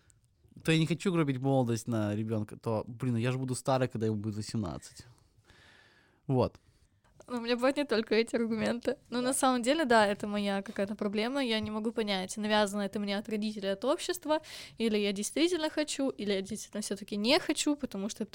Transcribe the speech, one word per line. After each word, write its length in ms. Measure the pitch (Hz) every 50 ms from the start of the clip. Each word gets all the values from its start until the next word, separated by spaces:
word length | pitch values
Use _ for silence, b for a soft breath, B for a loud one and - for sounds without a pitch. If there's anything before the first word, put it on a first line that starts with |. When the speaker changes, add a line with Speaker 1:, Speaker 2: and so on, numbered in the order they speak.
| b b b b _ _ _ _ _ - - - -
Speaker 1:
То 80 | -
я 80 | 160 160
не 60 | 165
хочу 260 | - 175 - - 202
гробить 280 | 170 165 156 139 135 123
молодость 480 | 131 135 135 135 127 117 117 113 - -
на 280 | 120 110 104 104 104
ребёнка, 400 | 107 110 110 113 107 107 104 117
то, 280 | 113 - 117 110 107 - -
блин, 280 | 120 113 135 127 120 113
я 140 | 113 123
же 60 | 127 131
буду 160 | 131 127 127
старый, 320 | - - - 131 127 131 120
когда 180 | - 110 110
ему 120 | 110 110 104
будет 180 | 101 110 101
восемнадцать. 680 | 107 107 - - 117 101 82 67 65 - - - - - - - _ _ _ _ _ b b b b b b b b b b b b b b b b b -
Вот. 320 | 135 127 110 - - - _ _ _ _ _ _ _ _ _ _ _ _ - -
Speaker 2:
Ну, 100 | 247 240
у 40 |
меня 140 | 226 233 247
бывают 220 | 233 247 262 269 294
не 80 | 294
только 280 | 277 233 208 226 - 220
эти 200 | 214 226 - -
аргументы. 640 | 226 233 220 226 214 214 214 226 240 - - 285 - _ -
Но 120 | 233 247
на 120 | 247 254 269
самом 280 | - - 262 254 247 220
деле, 220 | 247 294 330 320
да, 200 | 240 240 226 208
это 220 | 202 208 - - 208
моя 340 | 202 208 202 202 196 196
какая-то 340 | 202 - - - 196 202 220
проблема. 480 | - 208 208 202 214 214 240 269 285 269
Я 160 | 233 226 220
не 120 | 214 214
могу 200 | 214 220 214 233
понять, 460 | 226 247 220 208 196 185 185 190 - 220
навязано 440 | 208 214 214 214 214 196 196 208
это 180 | 202 190 - 214
мне 180 | 202 202 202 202
от 120 | 208 -
родителей, 420 | 220 208 214 214 214 214 196 196
от 120 | 196 196 -
общества, 540 | 254 311 359 - - 349 - - 285 302 311 311 B B B B B B B
или 200 | 226 226 214 214
я 160 | 208 202 202
действительно 560 | 196 208 - - 262 311 349 359 320 311 311
хочу, 400 | - 311 302 294 - - 269 262
или 240 | - - 208 202 202
я 80 | 190
действительно 400 | 196 196 226 196 - - - 208
всё-таки 360 | 208 - 208 - 202 - 214 208
не 220 | 208 233 285 370
хочу, 360 | - - 294 - - 311 285
потому 340 | 285 - - - 196 190 220
что 160 | - - 226
ты 60 | -